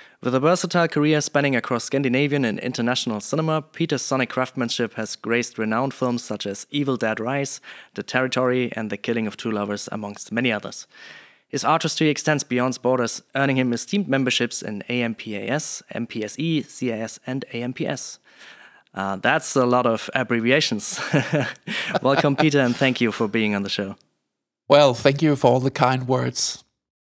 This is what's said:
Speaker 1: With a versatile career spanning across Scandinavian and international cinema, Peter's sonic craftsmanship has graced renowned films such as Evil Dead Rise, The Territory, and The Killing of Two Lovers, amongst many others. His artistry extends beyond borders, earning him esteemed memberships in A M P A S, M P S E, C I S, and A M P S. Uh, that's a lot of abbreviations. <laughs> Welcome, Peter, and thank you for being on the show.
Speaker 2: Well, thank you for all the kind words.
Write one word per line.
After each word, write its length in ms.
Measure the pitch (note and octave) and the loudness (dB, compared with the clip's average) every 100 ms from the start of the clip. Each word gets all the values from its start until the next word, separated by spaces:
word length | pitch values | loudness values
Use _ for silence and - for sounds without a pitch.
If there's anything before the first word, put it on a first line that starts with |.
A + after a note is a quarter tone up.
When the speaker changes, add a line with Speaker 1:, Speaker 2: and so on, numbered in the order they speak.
| - _ | -20 _
Speaker 1:
With 140 | B2+ B2+ | 0 2
a 20 | |
versatile 480 | D3+ F3+ F3 F3 E3 | 4 2 2 2 2
career 340 | D3+ D3+ D3+ | 4 4 4
spanning 360 | - C#3+ C#3 B2 | 2 2 2 2
across 260 | - A#2+ | 0 -2
Scandinavian 600 | - C3+ C3+ B2+ C#3+ C#3+ | 0 0 2 2 2 2
and 160 | B2 G2+ | 0 0
international 600 | - B2 A#2 B2+ - G#2+ | -4 -2 0 0 -2 -4
cinema, 400 | - D3+ D#3+ D#3 | -2 -2 0 0
Peter's 420 | D3+ - E3 C#3 | -2 -4 -2 -2
sonic 280 | - C3+ A#2+ | 0 0 0
craftsmanship 640 | - B2+ - A#2+ - A2+ | 0 -2 -2 -4 -2 -2
has 220 | - G#2+ - | -4 -8 -6
graced 420 | A2 A#2 A#2 - | 0 0 0 -2
renowned 360 | A2 A2 C3+ | 0 0 -2
films 280 | - B2 A#2+ | -2 -2 -2
such 240 | - G#2 G2+ | -4 -6 -6
as 220 | G2+ - | -6 -6
Evil 260 | D3 C#3 B2 | -2 0 0
Dead 220 | A2 A2 | 0 -2
Rise, 420 | A2+ C#3 C3+ - - - - | -2 -2 -4 -8 -14 -20 -12
The 100 | - | -10
Territory, 680 | - B2+ C3 B2+ B2+ B2+ A#2+ - | -4 -2 0 2 2 2 0 -4
and 120 | A2 | -6
The 80 | G#2 | -4
Killing 300 | - A#2 G#2+ | -2 0 -2
of 100 | - | -4
Two 140 | A#2 | -4
Lovers, 380 | G#2+ G#2 G#2 - | -2 -2 -4 -6
amongst 400 | A2 G#2 G2+ - | -8 -8 -10 -6
many 220 | A#2 B2+ | -2 0
others. 340 | G#2+ G2+ - - - - - - _ _ | 0 -4 -12 -18 -20 -20 -20 -20 _ _
His 160 | C#3+ | -4
artistry 440 | - D#3+ D#3+ - D#3 | 2 2 0 2 2
extends 360 | C#3+ - D3 | 2 0 0
beyond 360 | - B2 B2+ A#2+ | 0 0 0 0
borders, 380 | B2 B2+ A#2 - - | 0 2 0 -4 -6
earning 220 | C3+ C#3 C3 | 0 2 2
him 160 | B2+ | 2
esteemed 340 | A#2 - G3+ D#3+ | -2 -2 -2 0
memberships 560 | C3+ B2+ - A#2+ - | 0 2 0 -2 -4
in 220 | - G#2 - | -8 -8 -4
A 140 | B2 | -2
M 140 | A#2 A2 | -2 -4
P 180 | A2+ | -8
A 140 | G2+ G#2+ | -6 -2
S, 340 | C#3+ - - - | -2 -4 -10 -10
M 160 | A#2 A#2 | -8 -6
P 160 | A#2 | -6
S 160 | G#2+ - | -6 -4
E, 240 | E3 D#3 | 0 0
C 300 | - - B2+ | -2 -6 -4
I 60 | A2 | -4
S, 200 | A2+ - - | -6 -10 -8
and 180 | C3 - | -8 -6
A 120 | A#2 | -6
M 80 | B2 | -6
P 120 | - | -6
S. 360 | D#3 C#3 - - _ - - - - - _ | -6 -6 -8 -16 _ -20 -20 -20 -20 -20 _
Uh, 220 | G2 G2 G2 | -8 -6 -2
that's 380 | A#2+ D#3 - | 0 0 0
a 120 | C#3 B2 | 0 2
lot 180 | B2 | 4
of 240 | A#2+ A2 - | 2 0 -2
abbreviations. 840 | C3 A#2+ A#2+ A2+ C#3+ - G#2+ - - - D3 - D3+ A#2+ | -4 0 0 2 2 2 -2 -4 -8 0 0 2 -2 -2
<laughs> 500 | - - - - - | -6 -8 -6 -4 0
Welcome, 320 | C3 C#3 D3 | 2 4 4
Peter, 260 | C#3 D#3 C#3+ | 4 4 4
and 140 | B2 | 2
thank 240 | A#2+ C3+ A#2+ | 2 2 2
you 140 | A#2 | 0
for 160 | - A2 | 0 -2
being 260 | A2+ G#2+ | 0 0
on 80 | G#2 | 0
the 60 | G2 | -2
show. 280 | - G2 A2 _ _ _ _ _ _ - | -4 -6 -8 _ _ _ _ _ _ 4
Speaker 2:
Well, 260 | C#3+ C#3+ | 8 8
thank 260 | A#2 C#3 C#3+ | 6 2 4
you 160 | D#3+ C#3 | 4 6
for 120 | B2+ | 6
all 120 | B2+ | 4
the 100 | B2+ | 2
kind 380 | - B2+ C3 B2 | 2 2 2 0
words. 560 | B2+ B2 - - - - _ _ _ _ | 0 0 -2 -4 -6 -16 _ _ _ _